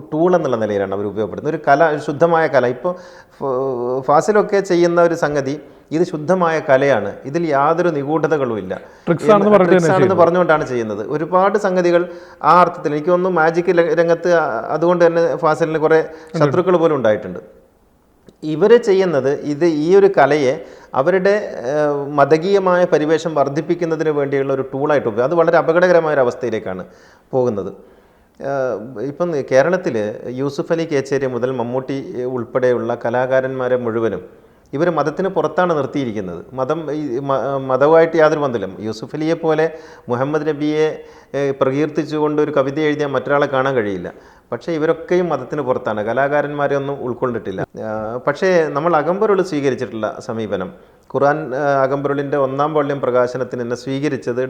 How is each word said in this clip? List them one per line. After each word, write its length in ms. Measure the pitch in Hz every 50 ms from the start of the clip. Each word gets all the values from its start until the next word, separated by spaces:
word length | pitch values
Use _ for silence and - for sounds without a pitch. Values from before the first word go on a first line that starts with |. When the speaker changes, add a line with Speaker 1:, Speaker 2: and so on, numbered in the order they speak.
| 143 - -
Speaker 1:
ടൂൾ 160 | 151 165 180 185 175
എന്നുള്ള 200 | 160 135 123 113 110
നിലയിലാണ് 300 | 104 104 101 98 95 98 98
അവർ 80 | 104 104
ഉപയോഗപ്പെടുത്തുന്നത്. 440 | 92 104 110 92 92 95 - 147 156
ഒരു 60 | 160 - 151
കല, 200 | 139 147 165 160 151
ഒരു 80 | 147 147 -
ശുദ്ധമായ 400 | 151 131 170 170 170 160 160 151 143
കല. 100 | 131 123 123 127
ഇപ്പോൾ 180 | 123 - 180 180 180 - - - - - _ _ _
ഫ-, 640 | - 139 127 127 135 135 131 120 120 123 127 135 139 -
ഫാസിലൊക്കെ 520 | 147 160 156 - 208 208 190 - 202 196 190 190
ചെയ്യുന്ന 300 | 180 175 175 170 170 175 170 170
ഒരു 80 | 165 151 -
സംഗതി, 320 | 147 147 147 127 131 143 156 - - - - _ _ 143
ഇത് 80 | 156 180 170
ശുദ്ധമായ 440 | - 151 151 143 185 190 175 165 160 156 - -
കലയാണ്, 420 | 135 131 143 139 131 110 101 101 95 - - 135
ഇതിൽ 140 | 139 175 170 160 143
യാതൊരു 340 | 135 139 156 165 165 175 175 160 143
നിഗൂഢതകളുമില്ല 760 | 139 139 156 160 147 147 160 147 135 123 113 104 92 92 92 - - - - - - -
Speaker 2:
ട്രിക്സ് 240 | 170 - - 220 214
ആണെന്ന് 140 | 202 202 208
Speaker 1:
എന്ന് 80 | 208
Speaker 2:
പറഞ്ഞിട്ട് 180 | 196 180 165 175
തന്നെ 60 | 185
Speaker 1:
ട്രിക്സ് 120 | 170 160
ആണെന്ന് 120 | 190 185 185
Speaker 2:
ചെയ്യുന്നത്. 180 | 180 190 175 170
Speaker 1:
പറഞ്ഞുകൊണ്ടാണ് 420 | 165 175 185 180 156 156 151 147 131
ചെയ്യുന്നത്. 320 | 127 120 117 107 104 98 110 - 143
ഒരുപാട് 420 | 156 170 156 175 180 185 202 196 196 208
സംഗതികൾ 380 | 196 185 185 175 175 175 170 180 175 - - - - - - - 147
ആ 20 | 160 180 175
അർത്ഥത്തിൽ, 300 | 170 170 - 151 160 147
എനിക്ക് 160 | 151 151 175 180
തോന്നുന്നു, 220 | 180 180 185 180 165
മാജിക് 320 | 156 165 165 175 170 190 180 170
ല-, 120 | 170 165 156 165
രംഗത്ത് 320 | 170 165 170 170 - 180 175 165 156
അ-, 40 | 139 113 117 - - - 156
അതുകൊണ്ട് 260 | 160 175 180 175 175 170
തന്നെ 160 | 165 170 170 160 131 - 165
ഫാസിലിന് 380 | 156 156 156 165 156 160 160 151
കുറേ 140 | 156 160 160
Speaker 2:
ഉണ്ട്. 380 | 156 - - - - - - 165 151
Speaker 1:
ശത്രുക്കൾ 320 | 147 127 143 165 175 180 170 165
പോലും 140 | 160 156 135
ഉണ്ടായിട്ടുണ്ട്. 400 | 113 110 107 104 - 92 90 - - - - - _ _ _ _ _ _ _ _ _ _ _ _ _ - _ _ - 156
ഇവര് 260 | 151 147 180 214 233 240 233 208
ചെയ്യുന്നത് 440 | 190 190 190 180 160 139 123 135 143 - - 143 147
ഇത് 120 | 143 170 175 160 147 151
ഈ 20 | 165 185 196
ഒരു 100 | 196 190 196 165
കലയെ 360 | 143 135 143 151 139 123 139 165 - - - - - - - 123
അവരുടെ, 340 | 135 165 180 190 185 196 202 214 - - - - 117 120
ഏഹ്, 320 | 147 151 151 147 147 143 139 139 147 147
മതകീയമായ 640 | 139 139 160 160 165 196 196 196 190 185 180 175 180 175 -
പരിവേഷം 380 | 151 151 151 165 156 160 175 156 151
വർദ്ധിപ്പിക്കുന്നതിന് 720 | 170 143 139 156 160 170 175 151 175 160 160 156 165 156 151 147
വേണ്ടിയുള്ള 320 | 139 135 139 139 135 139 139 131
ഒരു 80 | 131 - -
ടൂളായിട്ട് 340 | 135 139 151 151 135 113 120
ഉപയോഗി-, 160 | 104 110 123 139
അത് 60 | 175 170
വളരെ 160 | 165 165 170 165 147
അപകടകരമായ 500 | 165 160 175 180 185 175 165 160 156 147 139
ഒരു 60 | 127
അവസ്ഥയിലേക്കാണ് 600 | 120 120 - - 120 107 107 - 95 92 92 90 - - - - - - _ _ _ -
പോകുന്നത്. 380 | 131 123 123 107 101 92 98 95 - - - - _ _ _ _ _ _ _ _ _ 135 135
ഏഹ്, 280 | 139 139 131 127 113 95 107 233 131 101 110 139
ഇപ്പം 200 | 143 - 175 175 165 139 127 -
കേരളത്തില് 540 | 131 131 139 165 180 180 180 180 127 110 104 104 - - - 117 123 127
യൂസുഫ് 320 | 135 143 139 - 170 - 170
അലി 100 | 165 165 156 156
കേച്ചേരി 340 | 139 135 - 147 135 139 131 127
മുതൽ 160 | 117 117 131 131 123
മമ്മൂട്ടി 380 | 113 120 123 131 131 131 139 135 131 - - 117 127 123 131
ഉൾപ്പെടെയുള്ള 580 | 123 113 - - 131 127 127 123 117 113 117 120 110 -
കലാകാരന്മാരെ 760 | 120 117 123 127 127 131 131 131 131 135 131 127 123 127 123 120 117
മുഴുവനും 360 | 110 117 113 110 95 87 90 - - - - _ _ _ _ _ -
ഇവര് 180 | 139 165 170 165 151
മതത്തിന് 320 | 143 151 151 - 185 190 180
പുറത്താണ് 380 | 170 147 151 - - 180 175 165 147
നിർത്തിയിരിക്കുന്നത്. 640 | 135 127 - 147 135 120 101 107 95 90 87 85 - - 120 127
മതം, 200 | 131 127 156 165 160 143 147 156
ഈ 20 | 151 143 117 131 139 139
മ-, 120 | 135 131 - 139 139 135 135 131
മതവുമായിട്ട് 440 | 131 127 139 147 160 165 165 165 165 165
യാതൊരു 200 | 156 151 156 156 147
ബന്ധമില്ല. 240 | 135 117 113 95 92 95 90 101
യൂസുഫ് 300 | 110 107 - - 117 - 151
അലിയെ 180 | 156 160 165 160 165
പോലെ 220 | 160 156 151 156 156 - - - - - - - -
മുഹമ്മദ് 340 | 120 120 135 143 151 156 147 156
നബിയെ, 380 | 151 139 151 151 151 151 156 156 139 - - - - - - _ - 139
ഏഹ്, 140 | 139 139 135 -
പ്രകീർത്തിച്ചുകൊണ്ട് 800 | 139 131 131 139 151 156 147 - 156 139 147 156 151 151 151 151 151
ഒരു 60 | 147 147
കവിത 240 | 143 131 135 135 156 156 151
എഴുതിയ 200 | 147 147 147 143 135
മറ്റൊരാളെ 320 | 127 123 135 143 143 147 135 135
കാണാൻ 200 | 131 131 135 135 123
കഴിയില്ല. 300 | 107 101 98 92 87 90 - - - - - - _ _
പക്ഷേ 200 | 120 117 - - 170 156
ഇവരൊക്കെയും 500 | 147 160 160 165 - - 180 180 185 170 151
മതത്തിന് 280 | 131 127 - - 151 139 123
പുറത്താണ്, 340 | 127 123 - 117 110 107 104 110
കലാകാരന്മാരെ 680 | 117 127 139 143 147 147 143 147 147 143 143 139 143 139
ഒന്നും 160 | 139 139 143 135 110
ഉൾക്കൊണ്ടിട്ടില്ല. 560 | 123 117 - - 127 120 110 92 101 95 95 95 - _ 110 107
ഏഹ്, 340 | 110 107 110 110 110 117 127 -
പക്ഷേ 240 | 151 143 - 196 190 185 170 156 147 143 139
നമ്മൾ 140 | 156 175 170 156
അകമ്പൊരുൾ 400 | 139 156 180 202 214 214 202 185 180 185
സ്വീകരിച്ചിട്ടുള്ള 580 | 156 147 135 139 123 117 127 104 107 110 107 104 - - - -
സമീപനം, 440 | 113 113 110 98 101 92 92 92 92 - - - _ _ _ _ -
ഖുർആൻ, 240 | 131 139 143 147 156 156 127 123 135
ഏഹ്, 180 | 151 143 139 139 135
അകമ്പൊരുളിൻ്റെ 540 | 131 139 143 139 143 143 143 143 139 139 147 135 127
ഒന്നാം 260 | 135 139 147 151 160 156
വാള്യം 220 | 143 139 143 139 131
പ്രകാശനത്തിന് 580 | 123 120 123 123 120 - 131 127 - - 123 120 117
എന്നെ 120 | 123 120 -
സ്വീകരിച്ചത് 580 | 135 135 135 143 151 - 117 - - 120 123 131 123